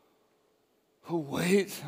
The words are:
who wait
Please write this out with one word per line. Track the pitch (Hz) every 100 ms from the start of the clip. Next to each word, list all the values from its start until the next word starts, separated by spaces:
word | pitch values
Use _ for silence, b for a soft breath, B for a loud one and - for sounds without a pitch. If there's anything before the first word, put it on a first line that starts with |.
| _ _ _ _ _ _ _ _ _ _
who | - 170
wait | 139 135 175 196 190 -